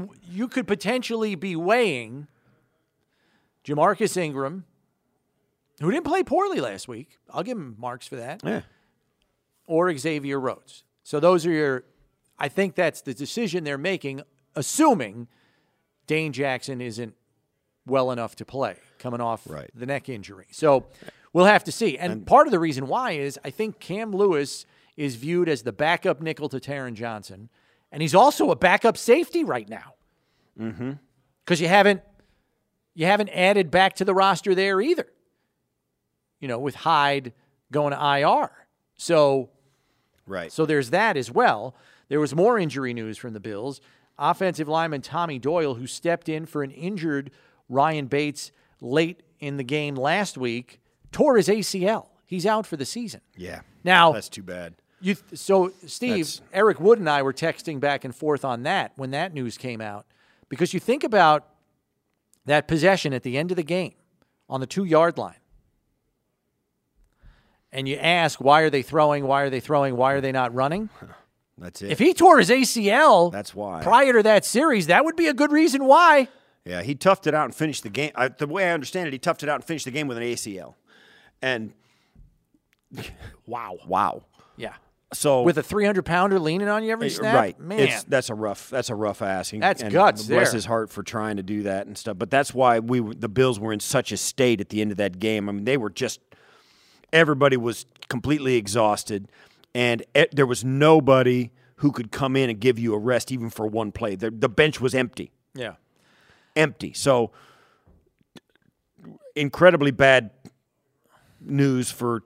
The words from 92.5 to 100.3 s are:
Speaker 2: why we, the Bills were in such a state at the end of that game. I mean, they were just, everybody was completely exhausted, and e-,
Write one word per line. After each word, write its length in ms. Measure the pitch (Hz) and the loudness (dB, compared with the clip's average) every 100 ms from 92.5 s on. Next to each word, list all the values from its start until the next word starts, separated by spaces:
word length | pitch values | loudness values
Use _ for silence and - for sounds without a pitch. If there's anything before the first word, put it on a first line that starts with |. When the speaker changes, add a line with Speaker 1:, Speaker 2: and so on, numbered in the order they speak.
Speaker 2:
why 260 | 127 127 117 | 2 4 4
we, 200 | 117 123 | 2 -2
the 280 | 110 110 117 | -2 -6 -4
Bills 280 | 101 131 110 | 2 2 0
were 140 | 110 | -4
in 80 | 107 | -6
such 320 | - 135 - | -2 -2 -2
a 40 | 101 | -6
state 420 | - - 123 110 | -6 0 2 2
at 80 | 101 | -2
the 120 | 107 | -4
end 80 | 107 | -4
of 80 | 101 | -2
that 200 | 101 92 | -4 -2
game. 300 | 110 110 101 | -2 -2 -4
I 40 | |
mean, 120 | 101 | -4
they 120 | 104 139 | -2 -2
were 120 | 104 | -2
just, 300 | - 117 - _ _ _ _ _ _ _ _ _ | -6 -6 -8 _ _ _ _ _ _ _ _ _
everybody 420 | 160 160 139 139 127 | 4 4 4 4 4
was 260 | 117 110 - _ - | 0 -6 -10 _ -10
completely 480 | 127 131 151 131 123 | -6 -2 -2 0 0
exhausted, 720 | 101 113 107 104 - 104 101 _ _ _ _ | 0 2 2 0 -4 -8 -8 _ _ _ _
and 280 | 123 120 117 - | -2 0 0 0
e-, 120 | 143 151 | 2 4